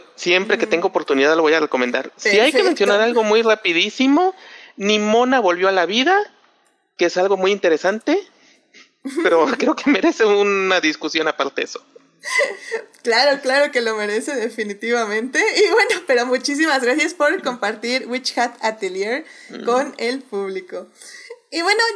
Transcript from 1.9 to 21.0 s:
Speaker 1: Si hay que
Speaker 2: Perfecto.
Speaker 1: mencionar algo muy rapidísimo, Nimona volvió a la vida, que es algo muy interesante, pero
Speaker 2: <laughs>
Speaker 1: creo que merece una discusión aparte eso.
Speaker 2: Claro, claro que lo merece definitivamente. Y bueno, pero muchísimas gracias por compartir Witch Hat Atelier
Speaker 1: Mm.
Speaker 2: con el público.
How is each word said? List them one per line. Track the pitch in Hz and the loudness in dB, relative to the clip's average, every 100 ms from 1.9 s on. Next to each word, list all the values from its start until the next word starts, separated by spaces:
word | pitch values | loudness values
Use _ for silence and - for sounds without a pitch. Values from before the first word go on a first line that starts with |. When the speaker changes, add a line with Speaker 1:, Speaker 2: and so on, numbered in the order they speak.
| 127 - - | -2 -6 -4
Speaker 1:
Si | 214 | 2
hay | 202 | 4
que | |
Speaker 2:
Perfecto. | 269 262 381 | 4 4 2
Speaker 1:
mencionar | 302 202 202 | 2 2 2
algo | 226 240 | 2 0
muy | 214 220 | 2 2
rapidísimo, | 226 214 185 170 202 - 262 294 370 - - - - - | 4 2 0 0 -2 0 2 4 2 -2 -12 -20 -20 -4
Nimona | 202 214 208 226 254 262 | 0 0 2 2 4 2
volvió | 190 175 190 | 2 2 2
a | |
la | 190 170 | 2 2
vida, | 226 285 403 415 _ _ _ _ _ _ - | 0 2 2 0 _ _ _ _ _ _ -2
que | |
es | 151 180 | 0 2
algo | 190 190 | 0 2
muy | 190 | 0
interesante, | 202 180 151 180 220 - 370 - _ _ _ _ - - _ 269 339 | 2 2 2 0 -2 0 -2 -2 _ _ _ _ -20 -20 _ -10 -2
pero | 320 165 151 | 2 4 2
Speaker 2:
<laughs> | 240 | 0
Speaker 1:
creo | 294 302 | -2 0
que | 285 | 0
merece | 190 330 320 | 2 0 2
una | 220 202 202 196 190 185 | 2 4 2 0 0 0
discusión | 156 151 156 160 156 | 0 -2 -4 -4 -2
aparte | - 139 - | -2 -4 -4
eso. | 139 - - - _ _ - 523 - - - 453 - - | -8 -10 -18 -20 _ _ -6 -2 -2 -6 -10 -12 -12 -8
Speaker 2:
Claro, | 240 226 285 277 | 0 2 2 0
claro | 269 277 294 | 0 0 2
que | 262 | 0
lo | 226 | -2
merece | 220 208 220 302 | -2 -4 -4 -4
definitivamente. | 269 233 240 208 202 226 240 214 214 262 302 | -4 -6 -6 -8 -8 -4 -2 -2 -4 -2 -2
Y | 415 330 392 | 0 2 4
bueno, | 427 - 359 - | 4 2 0 0
pero | 247 247 | 0 2
muchísimas | 254 254 277 320 269 | -2 -2 -2 0 2
gracias | 240 294 320 | 2 0 -2
por | 320 294 381 | 0 0 0
compartir | 269 240 202 220 233 254 - | -4 -4 -6 -4 -4 -4 -4
Witch | 254 254 - | -6 -4 -2
Hat | 247 - | -4 -2
Atelier | 220 220 190 185 202 277 320 - - | -6 -4 -6 -4 -4 -6 -8 -20 -18
Speaker 1:
Mm. | - | -8
Speaker 2:
con | - 247 285 - | -2 -2 -2 -6
el | 233 269 | -6 -6
público. | - 202 196 190 185 180 214 - | -8 -8 -6 -8 -10 -14 -14 -18